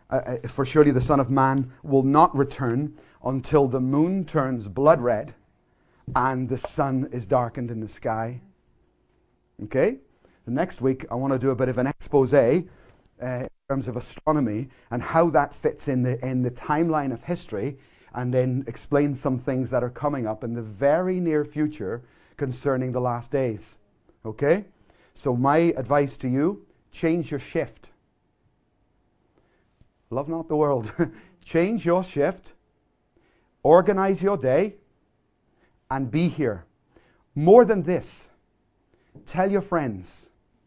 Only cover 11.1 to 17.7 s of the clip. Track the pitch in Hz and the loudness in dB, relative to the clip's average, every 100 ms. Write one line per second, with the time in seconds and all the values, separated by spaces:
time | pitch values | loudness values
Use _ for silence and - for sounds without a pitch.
11.1 | 120 135 131 135 123 127 123 131 - - | -4 -2 0 0 0 0 0 -2 -4 0
12.1 | 143 131 139 117 170 170 - - _ _ | 2 4 4 4 2 -2 -12 -20 _ _
13.1 | - 127 123 - - - 135 123 117 - | -12 -8 -8 -10 -12 -6 -4 -4 -8 -10
14.1 | - - 151 117 107 123 - _ 120 - | -6 -2 0 0 -4 -8 -14 _ -8 -2
15.1 | 165 170 151 139 - 151 - 147 127 123 | 2 2 2 0 -2 -4 -4 -4 -2 -2
16.1 | 123 127 127 123 123 - 151 170 156 139 | -2 -4 -2 -2 -4 -4 0 0 0 -2
17.1 | 117 - 175 - 101 110 | -6 -8 -8 -6 -6 -6